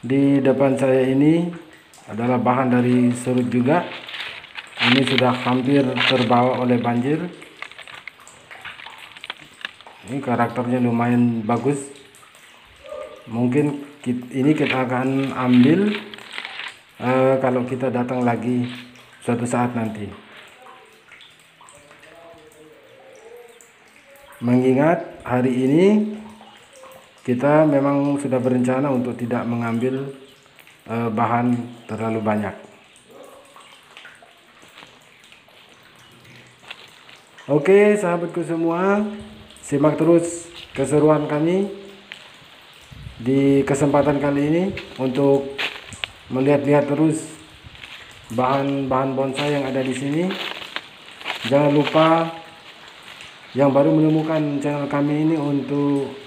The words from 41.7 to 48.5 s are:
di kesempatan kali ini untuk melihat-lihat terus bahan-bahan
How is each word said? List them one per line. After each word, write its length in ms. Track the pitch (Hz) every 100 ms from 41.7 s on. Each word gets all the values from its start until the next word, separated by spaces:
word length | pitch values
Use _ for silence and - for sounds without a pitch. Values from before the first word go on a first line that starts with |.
| - - - - - - - - - - - - - - -
di 440 | 117 135 139 139
kesempatan 560 | 135 139 147 143 147 139
kali 220 | 143 143 147
ini 160 | 165 190 - - -
untuk 560 | 131 123 139 139 139 - - - - - - - -
melihat-lihat 640 | 127 135 143 143 147 143
terus 320 | 143 160 143 - - - - - - - - - - - 113
bahan-bahan 800 | 127